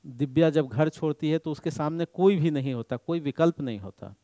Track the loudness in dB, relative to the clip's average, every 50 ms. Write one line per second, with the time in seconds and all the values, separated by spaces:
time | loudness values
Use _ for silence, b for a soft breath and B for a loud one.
0 | _ -16 -4 -4 -4 0 4 4 4 4 4 2 0 0 2 2 2 2 0 -2
1 | -4 -4 -4 _ -2 -2 -2 -2 _ -6 -8 -4 -6 -6 -4 -4 -4 -4 -2 -4
2 | -6 -6 _ 4 4 4 6 6 2 2 0 0 -2 -4 -4 -6 -6 _ -6 -6
3 | _ -4 -6 -4 -4 -6 0 4 2 2 2 0 -6 -6 -6 -8 -10 -14 _ _
4 | -18 -18 -18 _